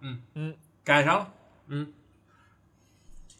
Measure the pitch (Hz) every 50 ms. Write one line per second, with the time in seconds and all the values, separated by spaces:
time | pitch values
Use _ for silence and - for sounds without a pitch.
0 | 139 135 127 - - _ - 151 156 156 156 - _ _ _ _ - 151 143 147
1 | 139 156 180 208 196 - - - _ _ _ _ _ 139 143 147 151 147 - _
2 | _ _ _ _ _ _ _ _ _ _ _ _ _ _ _ _ _ _ _ _
3 | _ - - - - - - _